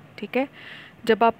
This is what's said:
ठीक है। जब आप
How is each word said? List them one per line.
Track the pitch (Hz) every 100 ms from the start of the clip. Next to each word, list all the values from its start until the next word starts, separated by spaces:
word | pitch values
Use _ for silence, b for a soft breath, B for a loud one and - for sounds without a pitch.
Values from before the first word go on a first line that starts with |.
| - -
ठीक | 208 240
है। | 277 B B B B B 226
जब | 214
आप | 226 220